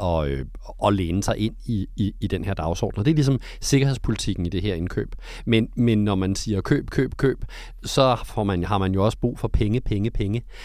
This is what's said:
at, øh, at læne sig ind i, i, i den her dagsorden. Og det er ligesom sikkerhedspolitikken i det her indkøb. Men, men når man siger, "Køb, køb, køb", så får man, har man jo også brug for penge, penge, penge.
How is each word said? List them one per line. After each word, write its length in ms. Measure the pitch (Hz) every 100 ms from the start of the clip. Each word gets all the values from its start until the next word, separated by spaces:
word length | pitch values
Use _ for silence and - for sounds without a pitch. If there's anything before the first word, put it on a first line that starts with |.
at, 260 | 87 82 73
øh, 180 | 67 67 - - - 104
at 80 |
læne 280 | 101 85 101
sig 160 | 101 107
ind 160 | 110 -
i, 220 | - 107 98 -
i, 180 | 101 -
i 60 | 98
den 180 | 95
her 100 | 90
dagsorden. 440 | 95 80 85 107 -
Og 60 |
det 60 | 113
er 60 | 156
ligesom 240 | 139 127 - -
sikkerhedspolitikken 880 | - 139 139 127 - 107 - 92 87
i 20 |
det 140 | 92
her 120 | 101
indkøb. 400 | 87 87 - 101 - - - -
Men, 220 | 113 120 -
men 280 | 120 107
når 100 | 104
man 200 | 95 95
siger, 260 | 98 - 98
"Køb, 300 | - 143 -
køb, 240 | - 127 -
køb", 280 | 135 120 - - - -
så 320 | - - 131 117
får 200 | - -
man, 200 | 101 90
har 140 | 85 101
man 160 | 95
jo 100 | 95
også 140 | 104 -
brug 200 | 123 -
for 100 | 117
penge, 320 | - 107 117
penge, 300 | - 101 110
penge. 320 | - 98 113 - -